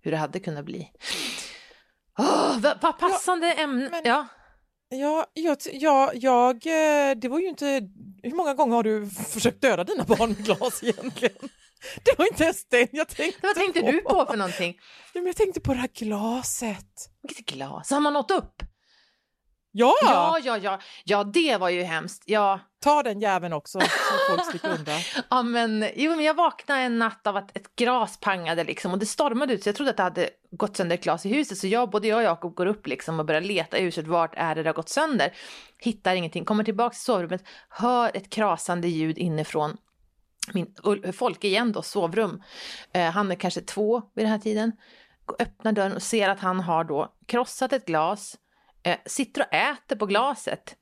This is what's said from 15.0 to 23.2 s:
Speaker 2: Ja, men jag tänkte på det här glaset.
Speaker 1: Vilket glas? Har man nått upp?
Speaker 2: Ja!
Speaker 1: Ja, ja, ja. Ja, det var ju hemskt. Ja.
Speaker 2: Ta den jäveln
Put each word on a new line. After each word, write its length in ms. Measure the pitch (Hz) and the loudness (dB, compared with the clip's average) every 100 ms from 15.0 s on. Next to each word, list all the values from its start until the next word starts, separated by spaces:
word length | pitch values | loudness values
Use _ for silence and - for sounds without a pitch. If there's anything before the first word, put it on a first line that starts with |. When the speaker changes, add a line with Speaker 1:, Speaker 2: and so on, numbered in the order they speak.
| - | -10
Speaker 2:
Ja, 80 | 359 | -4
men 40 | 359 | -4
jag 100 | 349 | 2
tänkte 240 | 403 - | 0 0
på 120 | - | -2
det 60 | 254 | -2
här 100 | 247 | -2
glaset. 1160 | - 214 202 220 247 247 - 233 196 - - - _ | -6 -4 -2 -2 -4 -4 -6 -6 -8 -12 -20 -20 _
Speaker 1:
Vilket 240 | - - 220 | -18 -12 -12
glas? 460 | 135 135 143 - | -10 -10 -10 -2
Har 80 | 277 | 0
man 140 | 294 | 2
nått 180 | 294 254 | 0 0
upp? 320 | 370 - _ - _ _ _ _ _ _ _ _ _ _ 202 | 0 -2 _ -14 _ _ _ _ _ _ _ _ _ _ 4
Speaker 2:
Ja! 180 | 240 480 | 6 8
Speaker 1:
Ja, 380 | 523 247 339 330 | 6 6 4 2
ja, 140 | 254 226 | 0 -2
ja. 220 | 196 190 - - | -2 -6 -8 -16
Ja, 200 | - 202 | 0 0
det 340 | 202 214 320 196 | 2 2 2 2
var 120 | 185 | 2
ju 140 | 180 | 0
hemskt. 400 | 180 160 165 - - | 0 -4 -6 -14 -2
Ja. 340 | 214 202 190 - _ | 2 2 0 -4 _
Speaker 2:
Ta 200 | 285 294 | 4 4
den 160 | 247 | 2
jäveln 340 | 202 | 0